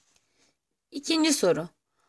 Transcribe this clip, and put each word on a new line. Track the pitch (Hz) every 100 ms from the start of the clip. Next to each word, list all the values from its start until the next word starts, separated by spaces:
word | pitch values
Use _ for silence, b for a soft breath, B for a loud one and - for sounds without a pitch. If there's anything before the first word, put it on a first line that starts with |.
| _ _ _ _ _ _ _ _ _
İkinci | 285 - 330 320
soru. | 277 185 151 170 _ _ _